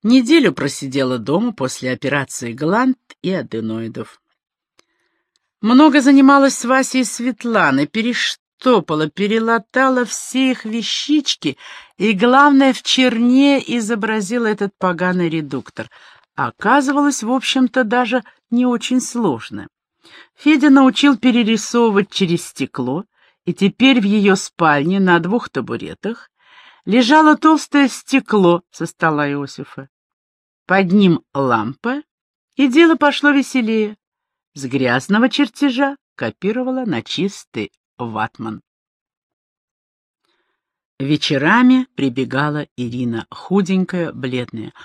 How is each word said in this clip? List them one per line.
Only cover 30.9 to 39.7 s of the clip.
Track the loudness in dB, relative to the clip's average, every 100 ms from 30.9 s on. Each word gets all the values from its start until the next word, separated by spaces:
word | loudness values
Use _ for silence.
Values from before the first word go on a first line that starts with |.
ним | 4 4 2 -2
лампа, | -4 0 0 -2 -8 -6 -6 -8 _ _ _ _ -2
и | 2
дело | 4 4 4
пошло | 0 2 2
веселее. | 2 0 -2 -2 -2 -2 -6 _ _ _ _ _
С | -14 -6
грязного | -2 0 0 2 2 2
чертежа | 2 -2 0 -2 0 -2 -4 _ -8
копировала | -8 -6 -6 -4 -6 -6 -4
на | -6
чистый | -6 -6 -6 -6 -14 -10 -10 _ _ -14
ватман. | -10 -6 -8 -8 -12 -12 -18 _ _ _ _ _ _ _ _ _ _